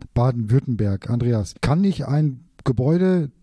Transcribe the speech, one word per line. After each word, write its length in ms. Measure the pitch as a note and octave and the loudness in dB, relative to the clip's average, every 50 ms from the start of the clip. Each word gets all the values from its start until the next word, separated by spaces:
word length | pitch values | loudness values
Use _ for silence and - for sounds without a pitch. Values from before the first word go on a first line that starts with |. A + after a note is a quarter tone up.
| - - - | -14 -6 -2
Baden-Württemberg. 960 | - A#2+ C3 B2+ A#2+ A2+ G#2 A2+ C3+ - - A#2+ G2 G#2+ G2+ G2 F#2 - - | 0 0 0 0 -2 -2 0 0 0 2 0 -2 -2 0 -2 -2 -4 -4 -4
Andreas, 460 | A2+ A#2+ A#2+ A#2+ A#2+ A2 G2+ - - - | -2 -2 0 0 0 0 -2 -4 -6 -4
kann 240 | - - C#3 E3 G3 | -2 0 2 2 2
ich 200 | G3 F#3 - - | 0 0 -2 -4
ein 360 | - C3+ D3+ D#3 D3 C3 B2 - _ _ - - | -2 0 0 0 0 -2 -4 -14 _ _ -8 -4
Gebäude 680 | - B2+ G#2+ B2+ C3+ E3 F3 F#3 F#3 F#3 F3+ D#3 C#3 - _ | -2 0 0 2 2 2 2 2 2 2 2 0 -2 -6 _